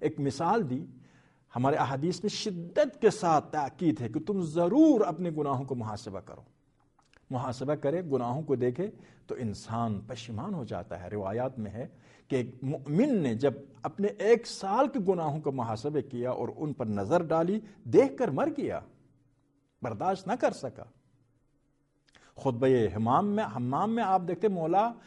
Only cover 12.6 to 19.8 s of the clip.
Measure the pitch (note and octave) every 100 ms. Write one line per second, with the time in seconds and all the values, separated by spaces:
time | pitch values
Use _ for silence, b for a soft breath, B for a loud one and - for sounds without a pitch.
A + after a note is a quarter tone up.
12.6 | C3+ D3+ C#3+ D#3+ D4 A3 C#3 A2 C#3 A2
13.6 | - - D3+ - G3+ G3+ G3+ A#3 A#3 -
14.6 | G3 A3 C#4 C4 F#3 F3+ D#3 D3+ D3 C3+
15.6 | A#2+ A2 C#3 D3 A2+ A#2+ B2 A#2+ A#2+ A2+
16.6 | D3+ C3+ A2+ G2+ G2 E3+ E3 D#3+ E3+ G#3+
17.6 | B B A#2+ D#3+ C4+ - A#3+ C#3 D4 D4+
18.6 | D3+ E2+ - _ _ _ _ _ _ _
19.6 | _ -